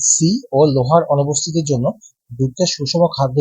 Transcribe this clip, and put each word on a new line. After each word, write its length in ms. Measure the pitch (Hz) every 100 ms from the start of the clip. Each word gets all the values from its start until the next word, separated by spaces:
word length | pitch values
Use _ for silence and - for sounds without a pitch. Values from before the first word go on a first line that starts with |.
| -
সি 180 | - 160 240 - 135
ও 20 | 151 135
লোহার 280 | 127 170 156
অনুপস্থিতির 520 | 143 143 143 - 160 147
জন্য 140 | 127 135 - _ _ -
দুধকে 340 | 120 131 123 175
সুষম 280 | - 135 170 170 -
খাদ্য 220 | 135 139